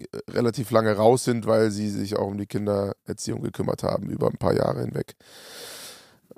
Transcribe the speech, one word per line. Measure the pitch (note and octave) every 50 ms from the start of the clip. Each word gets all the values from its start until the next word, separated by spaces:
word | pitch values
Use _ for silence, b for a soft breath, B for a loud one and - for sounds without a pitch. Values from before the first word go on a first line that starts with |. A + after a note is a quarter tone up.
| - -
äh, | - - - -
relativ | - - B2 A#2 G#2+ - A2+ G#2+
lange | A#2 A2 A2 A2 G#2
raus | G2 A2 A2+ C3 B2 -
sind, | B2+ A#2+ A#2 G#2
weil | G#2 A2 A2 A2+ A2
sie | G2+ G#2 G#2+ G#2
sich | G2+ G#2 G2+ G2 G#2
auch | - G2+
um | G2 G2+
die | G2+ G2+
Kindererziehung | - - G2+ G#2 G#2 G2+ G2+ G2+ G2 - _ - - G#2 - - - A2+ A2
gekümmert | - - - - - - - - -
haben | - - - G2 -
über | - - -
ein | - -
paar | - - G2 -
Jahre | - - - - -
hinweg? | - - - - - - - _ B B B B B B B B B B B B B B B B B B B B B B -